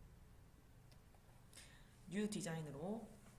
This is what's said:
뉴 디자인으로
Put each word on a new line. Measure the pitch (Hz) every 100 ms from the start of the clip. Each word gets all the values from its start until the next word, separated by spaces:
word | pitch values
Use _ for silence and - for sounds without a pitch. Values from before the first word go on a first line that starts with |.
| - - - - - - - - - - - - - - - - - - - - -
뉴 | 185 208
디자인으로 | 196 165 160 151 139 175 220 - - -